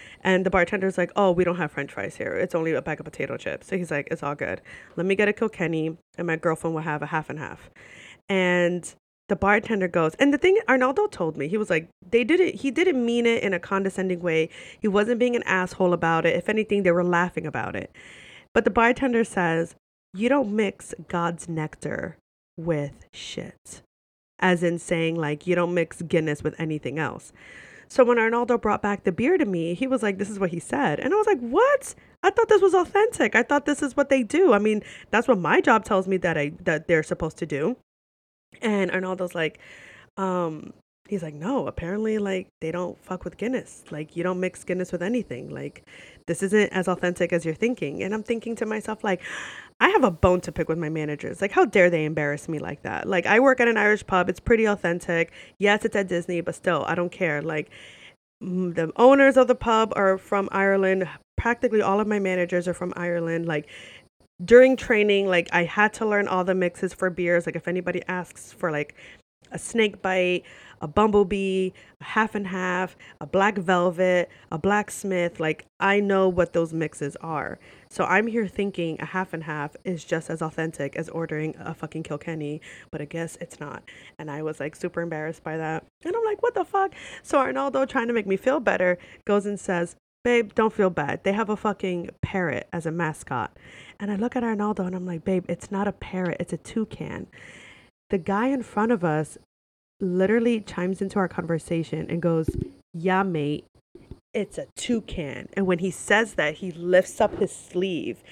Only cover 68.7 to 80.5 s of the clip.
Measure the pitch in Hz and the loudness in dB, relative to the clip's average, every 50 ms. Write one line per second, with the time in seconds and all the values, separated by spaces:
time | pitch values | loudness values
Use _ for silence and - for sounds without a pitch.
68.7 | 151 147 147 - - - - - - - _ _ _ _ _ _ - 262 - - | -2 -2 -4 -6 -10 -18 -20 -20 -20 -20 _ _ _ _ _ _ -14 -12 -12 -4
69.7 | - 233 220 208 - - - 190 185 185 180 180 180 175 - - - - - - | 0 0 0 0 -2 -4 -4 -2 0 2 2 2 0 -2 -4 -8 -18 -20 -20 -20
70.7 | - - - 147 147 208 214 220 208 208 202 175 208 196 196 190 190 190 190 185 | -16 -12 -12 -2 2 4 4 4 6 4 2 2 0 -2 -2 -2 0 0 -2 -2
71.7 | - - - - _ _ - - - 220 220 214 - 208 202 185 185 185 185 185 | -4 -10 -20 -20 _ _ -14 -4 0 0 0 0 -2 -6 -6 -6 -6 -4 -4 -2
72.7 | 180 180 185 180 - _ - - - _ 156 143 - 185 196 208 214 202 175 175 | -2 -2 -4 -6 -8 _ -20 -20 -18 _ -12 -2 0 2 2 2 2 0 0 2
73.7 | 185 175 175 185 170 165 185 185 180 180 170 - - - - _ - 160 - 196 | 2 4 4 2 2 2 2 2 4 2 0 -2 -6 -16 -14 _ -10 -2 0 2
74.7 | 202 208 208 - - - - 196 190 180 175 170 170 - 160 156 156 - - _ | 2 2 0 -2 -8 -10 -6 -4 -2 -2 -2 -2 -4 -2 -2 -2 -2 -4 -8 _
75.7 | _ _ - 196 196 202 208 196 196 190 190 185 180 180 175 165 - 165 165 160 | _ _ 0 2 2 4 2 2 4 4 4 4 4 2 0 0 2 -2 -2 0
76.7 | 160 160 160 156 - - 151 143 - - - 165 160 147 - - - - - - | -2 -4 -4 -4 -6 -8 -8 -8 -8 -10 -10 -8 -6 -6 -6 -8 -10 -12 -16 -20
77.7 | - - - _ - - 180 - 180 196 220 233 220 240 220 175 - - 202 202 | -20 -20 -20 _ -4 -4 0 2 4 2 2 2 0 -2 -2 -2 -4 -4 -4 -4
78.7 | 190 - 170 165 156 - - 160 - 185 190 185 - 160 156 160 151 151 147 151 | -4 -4 -4 -4 -4 -6 -8 -6 -4 -6 -6 -4 -8 -10 -8 -8 -6 -6 -6 -8
79.7 | - - - 190 180 160 - - 170 165 160 - 165 160 165 160 | -10 -10 -8 -6 -6 -6 -4 -4 -4 -4 -4 -6 -6 -6 -6 -6